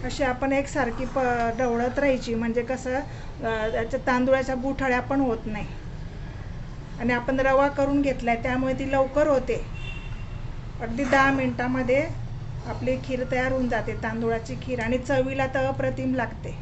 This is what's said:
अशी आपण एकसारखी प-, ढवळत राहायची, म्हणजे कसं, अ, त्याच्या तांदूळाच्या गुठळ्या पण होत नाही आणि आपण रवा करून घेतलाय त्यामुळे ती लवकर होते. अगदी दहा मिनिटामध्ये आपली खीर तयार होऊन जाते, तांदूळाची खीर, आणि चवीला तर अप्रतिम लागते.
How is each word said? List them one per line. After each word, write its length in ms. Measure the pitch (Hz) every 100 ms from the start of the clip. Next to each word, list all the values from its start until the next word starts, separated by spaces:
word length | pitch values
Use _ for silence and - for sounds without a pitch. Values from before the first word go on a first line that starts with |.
| 262
अशी 180 | -
आपण 280 | 269 247 269
एकसारखी 540 | 277 277 302 247 233 247
प-, 520 | 269 254 240 233 226
ढवळत 420 | 254 233 247 247
राहायची, 360 | 277 254 247 226
म्हणजे 260 | 233 233
कसं, 340 | 240 262 254 254
अ, 760 | 285 - - - 226 220 220
त्याच्या 280 | 233 226 262 -
तांदूळाच्या 480 | 247 254 262 254 262
गुठळ्या 460 | 262 269 269 247
पण 180 | 240 277
होत 180 | 269 226 220
नाही 220 | 214 202 - - - - - - - - - - - - -
आणि 140 | 233
आपण 260 | 240 240 262
रवा 280 | 262 269 277
करून 340 | 277 277 285
घेतलाय 340 | 277 254 233 233
त्यामुळे 380 | 262 254 262
ती 180 | 254 269
लवकर 360 | 269 262 277 302
होते. 380 | 269 247 220 - - - - - - - - - - - -
अगदी 220 | 233 233
दहा 280 | 277 277 269
मिनिटामध्ये 760 | 269 254 247 247 262 247 269 320 - - - - - 240
आपली 320 | 220 247 254
खीर 200 | - 254 254
तयार 200 | 254 254
होऊन 180 | 262 247
जाते, 260 | 226 214 220
तांदूळाची 520 | 226 226 226 226 - 247
खीर, 180 | - 247
आणि 180 | 226 247
चवीला 500 | 247 269 262 269 269
तर 180 | 269 262
अप्रतिम 500 | 269 262 254 262 254
लागते. 340 | 220 - - -